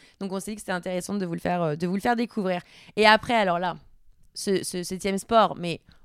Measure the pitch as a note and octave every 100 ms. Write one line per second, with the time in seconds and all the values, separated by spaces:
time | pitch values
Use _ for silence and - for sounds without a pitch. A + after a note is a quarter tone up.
0 | - _ G3 F#3+ G3+ G#3+ - F3+ F#3 F3+
1 | E3+ G3+ F3+ F3 F3+ F3+ E3 D3 F3+ G3
2 | B3 A#3+ A#3+ - F#3 F3 - - - -
3 | G#3+ A3 - A#3 F#3+ E3+ F3+ - - -
4 | - - - - G#3 F#3+ - F3+ F3 F#3
5 | G3+ F#3+ - A3+ F#3+ D#3+ F3 - - -